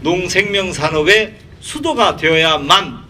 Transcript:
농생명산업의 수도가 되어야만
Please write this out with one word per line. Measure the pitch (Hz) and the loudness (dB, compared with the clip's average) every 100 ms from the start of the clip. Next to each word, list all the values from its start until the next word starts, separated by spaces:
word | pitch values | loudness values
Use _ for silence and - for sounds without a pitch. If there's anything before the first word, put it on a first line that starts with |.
농생명산업의 | 147 180 180 180 202 196 190 143 151 160 151 214 214 - - - | 0 -2 0 -2 -2 -2 -4 -4 -2 0 4 2 2 -8 -20 -20
수도가 | - 294 311 285 202 143 | -14 -8 -4 0 0 2
되어야만 | 156 160 160 151 143 185 170 117 - | 0 2 2 0 2 2 2 -12 -18